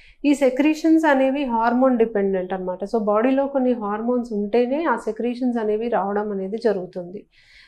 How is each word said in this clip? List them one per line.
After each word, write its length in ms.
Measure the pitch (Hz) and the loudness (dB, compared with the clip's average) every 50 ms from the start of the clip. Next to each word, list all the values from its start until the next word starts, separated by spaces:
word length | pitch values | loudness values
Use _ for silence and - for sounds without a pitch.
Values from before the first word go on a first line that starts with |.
| - - - _ - | -20 -20 -10 _ 0
ఈ 100 | 285 285 | 2 2
సెక్రీషన్స్ 680 | 285 285 254 247 269 285 311 302 302 - 320 320 320 320 | 4 4 2 4 4 2 2 2 2 4 4 4 6 6
అనేవి 400 | 302 277 262 269 269 269 294 285 | 4 4 4 4 2 0 0 -2
హార్మోన్ 540 | 247 226 220 226 240 240 247 269 262 247 220 | -2 0 0 2 2 2 4 4 4 4 4
డిపెండెంట్ 540 | 226 226 - 202 196 196 190 185 185 185 | 2 2 0 0 0 0 0 -2 -2 -4
అన్నమాట. 320 | 190 185 180 180 180 180 202 | -6 -6 -6 -6 -6 -6 -6
So, 140 | 202 - 226 | -4 -4 -2
బాడీలో 480 | 208 208 208 214 233 269 262 269 277 | 0 0 2 2 2 2 2 2 0
కొన్ని 260 | 269 277 269 247 254 | 0 0 0 0 0
హార్మోన్స్ 600 | 240 214 208 202 208 214 226 233 247 247 233 240 | 0 -2 -4 -6 -6 -4 -2 -2 -2 -2 -2 -4
ఉంటేనే 520 | 214 202 208 202 214 240 247 240 269 311 339 | -4 -4 -2 0 0 0 2 0 0 -2 0
ఆ 120 | 294 226 | 0 -2
సెక్రీషన్స్ 640 | - - 226 214 - 226 247 240 240 262 247 233 233 | -2 -4 -6 -6 -4 -4 -4 -4 -2 -2 -2 -2 -2
అనేవి 300 | 220 214 208 214 233 240 | -2 -2 -2 -2 -2 -2
రావడం 440 | 220 190 190 196 202 208 220 214 | -2 -2 -2 -2 -2 -2 -4 -4
అనేది 240 | 202 196 190 190 214 | -4 -6 -6 -6 -6
జరుగుతుంది. 680 | 220 - 220 196 185 180 175 - 185 175 175 185 - - _ _ _ _ _ - - - | -2 0 0 0 -2 -4 -8 -10 -12 -12 -12 -14 -16 -18 _ _ _ _ _ -20 -20 -20